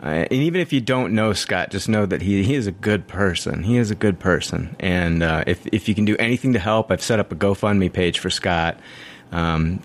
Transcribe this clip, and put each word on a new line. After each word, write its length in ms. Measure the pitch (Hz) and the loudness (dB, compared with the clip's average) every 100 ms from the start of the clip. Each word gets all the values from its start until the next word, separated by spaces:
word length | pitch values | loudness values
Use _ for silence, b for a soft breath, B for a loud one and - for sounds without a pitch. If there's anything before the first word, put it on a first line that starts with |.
uh, 60 | - | -4
and 240 | 78 82 | -2 0
even 260 | 131 156 180 | 0 0 -2
if 140 | 170 | 0
you 80 | 139 | -2
don't 320 | 117 131 101 | 0 -2 0
know 200 | 110 110 | 2 2
Scott, 360 | 98 - 92 - | 0 -2 -2 -2
just 180 | 98 104 | -4 0
know 180 | 110 101 | 0 0
that 160 | 82 | 0
he, 180 | 90 98 | 0 2
he 120 | 98 143 | 2 0
is 100 | 101 | -2
a 60 | |
good 360 | 90 107 104 - | -4 0 0 -2
person. 560 | 90 101 85 - 80 | 0 0 0 -4 -4
He 140 | 90 120 | 0 2
is 140 | 110 | 2
a 40 | 104 | 0
good 220 | 107 92 | 0 2
person. 580 | 95 78 - 87 85 - | 2 2 0 -6 -6 -4
And, 420 | 95 90 85 82 | -2 0 2 2
uh, 220 | 82 80 - | 2 0 0
if, 220 | 87 - | -2 -2
if 160 | 110 - | -2 0
you 60 | |
can 120 | 101 107 | 0 2
do 100 | 107 | 2
anything 360 | 113 123 135 | 0 0 0
to 60 | 117 | 0
help, 320 | 104 110 107 | 2 0 2
I've 120 | 90 | -2
set 160 | - 113 | 0 0
up 120 | 98 | 0
a 40 | 80 | 0
GoFundMe 580 | 101 98 104 101 92 | 0 2 2 2 2
page 240 | 90 87 - | 2 0 0
for 140 | 92 | -4
Scott, 460 | - 98 85 82 80 B B B B B | -2 0 2 0 -4 B B B B B
um, 480 | 85 82 80 80 92 | -2 0 2 0 -2